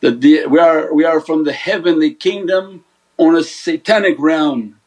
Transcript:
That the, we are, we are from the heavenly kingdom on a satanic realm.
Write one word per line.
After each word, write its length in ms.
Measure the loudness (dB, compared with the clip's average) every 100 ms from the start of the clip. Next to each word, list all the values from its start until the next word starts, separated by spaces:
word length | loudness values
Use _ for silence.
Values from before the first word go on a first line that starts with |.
That 200 | 0 2
the, 260 | 4 4 2
we 120 | 2
are, 340 | 4 2 0
we 120 | 0
are 160 | 0 0
from 240 | -2 -4
the 80 | -2
heavenly 600 | -4 -6 -4 0 0 0
kingdom 720 | -2 -6 -4 -4 -4 -4 -18 _ _ _ _
on 200 | 2 2
a 80 |
satanic 720 | 0 -8 -6 -6 0 0 0 0
realm. 640 | 0 0 0 -2 -8 -14